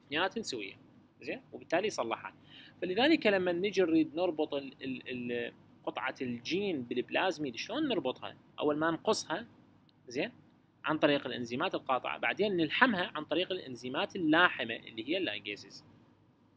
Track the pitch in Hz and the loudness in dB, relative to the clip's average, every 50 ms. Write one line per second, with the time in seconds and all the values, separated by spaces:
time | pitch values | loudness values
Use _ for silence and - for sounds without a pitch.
0 | - - 143 156 180 190 - 233 208 - 135 113 101 95 92 - - - - - | -12 -6 -2 -2 -2 -2 -2 -6 -6 -6 -6 -8 -8 -10 -12 -16 -20 -20 -20 -20
1 | - _ _ _ 117 135 185 262 - - - 123 127 - 160 175 202 214 - - | -20 _ _ _ -10 -10 -10 -10 -12 -14 -16 -16 -4 -2 0 0 0 0 -2 -2
2 | 123 113 110 - - 92 - - - - - - - - - - 180 180 185 202 | -2 -2 -4 -4 -6 -10 -14 -16 -20 -20 -20 -20 -20 -20 -10 -8 -6 -2 2 4
3 | 254 302 330 - - 214 196 190 180 180 175 175 185 214 185 190 185 160 160 160 | 6 6 6 6 6 4 4 4 4 2 0 0 0 2 4 4 4 6 6 4
4 | 156 135 135 165 180 180 156 156 151 - 147 143 139 135 131 - 127 135 131 123 | 4 4 2 0 0 0 0 0 -2 -2 -2 -4 -6 -8 -10 -10 -8 -8 -8 -8
5 | - - 127 123 123 120 120 120 117 120 - - - - - - - 170 - 120 | -8 -8 -6 -6 -4 -4 -4 -4 -4 -6 -8 -14 -20 -20 -20 -10 -8 -6 -6 -4
6 | - 131 135 - 139 123 120 117 - - 156 190 208 202 170 135 120 120 123 123 | -4 -4 -4 -2 -4 -4 -4 -4 -4 -2 -2 0 0 0 -2 -2 -4 -2 -2 -2
7 | 120 - - 143 170 190 165 151 151 135 113 - - - 208 294 320 269 226 175 | -2 0 0 2 2 2 0 0 -4 -4 -4 -6 -8 -6 -2 -2 0 2 0 0
8 | 131 127 123 - 110 101 - - _ _ _ - 131 147 151 151 156 165 165 156 | 0 0 -2 -4 -8 -12 -12 -14 _ _ _ -2 0 0 2 2 2 0 0 0
9 | - 165 156 - - - 156 196 240 - - - - - _ _ _ _ _ _ | 2 0 0 0 0 -2 -4 -6 -6 -10 -18 -20 -20 -20 _ _ _ _ _ _
10 | _ 127 113 135 180 240 - - - - _ _ _ _ _ _ - 139 156 151 | _ -8 -4 -4 -4 -4 -6 -12 -20 -20 _ _ _ _ _ _ -4 -2 0 4
11 | 160 151 143 139 - 131 117 120 123 113 120 135 170 190 - 147 - - 131 123 | 4 4 4 2 0 -4 -6 -6 -6 -6 -4 -2 -2 -2 -2 -4 -2 0 0 0
12 | - 135 147 156 - 117 123 147 196 214 196 170 160 147 - - 247 262 214 175 | 0 -4 -4 -2 -2 -2 0 0 0 0 2 2 0 0 4 6 6 6 6 2
13 | 180 220 - 151 151 - 151 165 180 - 190 180 - 131 127 117 127 127 131 160 | -2 -2 -4 -8 -6 -2 -2 -2 -2 -2 -4 -6 -8 -10 -12 -10 -8 -6 -4 -4
14 | 196 202 - 202 170 151 156 165 180 170 - - 127 113 113 - - - 117 110 | -4 -4 -2 0 2 6 8 8 8 6 6 2 -4 -4 -4 -6 -8 -10 -12 -10
15 | 110 131 165 196 175 117 104 104 101 101 104 98 - 101 - - - - - - | -6 -6 -4 -4 -4 -4 -6 -6 -8 -10 -10 -10 -12 -16 -20 -20 -20 -20 -20 -20
16 | - _ _ _ _ _ _ _ _ _ _ | -20 _ _ _ _ _ _ _ _ _ _